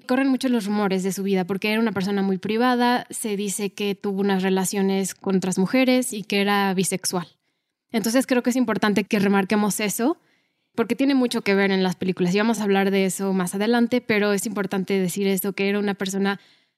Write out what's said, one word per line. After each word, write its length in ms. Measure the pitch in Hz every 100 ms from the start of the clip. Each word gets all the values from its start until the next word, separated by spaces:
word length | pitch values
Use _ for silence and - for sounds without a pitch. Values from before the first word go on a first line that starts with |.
| -
corren 220 | 254 277
mucho 180 | 254 262
los 180 | 240 196
rumores 380 | 208 202 190
de 80 | 190
su 120 | 185
vida 200 | 196 190
porque 300 | 180 196 214
era 80 | 220
una 100 | 226
persona 300 | 196 190 202
muy 160 | 196 190
privada. 680 | 240 220 247 247 240 247 -
Se 260 | - 226 202
dice 380 | 208 190 202
que 220 | - 202 190
tuvo 260 | 208 196
unas 220 | 202 190
relaciones 720 | 190 190 185 202 190 196 190
con 220 | - - 190
otras 220 | 185 185
mujeres 540 | 190 262 262 254 254
y 100 | 214
que 160 | - 202
era 340 | 202 202 196
bisexual. 540 | 185 185 185 - 185 165 _ _ _ _ _ _
Entonces 340 | 233 220 247 254
creo 160 | 247
que 80 | 247
es 40 | 247
importante 480 | 226 202 208 202
que 160 | - 214
remarquemos 640 | 202 196 190 214 208 -
eso 360 | 214 - 240 349 _ _ _ _ _
porque 240 | - 220 240
tiene 180 | 269 269
mucho 260 | 247 233
que 140 | 208 196
ver 160 | 196
en 120 | 190
las 120 | 185 175
películas. 400 | 185 180 180 196
Y 20 |
vamos 220 | 220 214
a 40 |
hablar 280 | 208 196 196
de 140 | 196 190
eso 260 | - 196
más 240 | 190 180 196
adelante, 460 | 214 240 233 247
pero 320 | - 214 208
es 120 | 202 226
importante 540 | 202 190 196 185 196
decir 260 | 185 196 196
esto, 280 | 190 202
que 160 | 190 196
era 100 | 202
una 140 | 202
persona 480 | 190 190 196 196 196 _ _ _